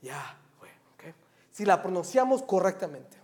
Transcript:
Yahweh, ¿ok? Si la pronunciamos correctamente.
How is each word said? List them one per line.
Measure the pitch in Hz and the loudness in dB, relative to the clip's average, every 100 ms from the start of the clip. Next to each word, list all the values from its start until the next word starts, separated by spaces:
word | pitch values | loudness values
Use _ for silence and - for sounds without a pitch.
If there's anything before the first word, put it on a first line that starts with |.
Yahweh, | 131 143 139 - _ _ - - _ _ | -12 -12 -12 -16 _ _ -20 -20 _ _
¿ok? | 160 165 _ _ _ | -20 -20 _ _ _
Si | - 208 | -6 2
la | 180 | 4
pronunciamos | 185 185 170 262 254 262 | 2 -4 0 2 4 2
correctamente. | 262 190 185 185 175 139 131 - | 2 0 2 -2 -8 -10 -18 -20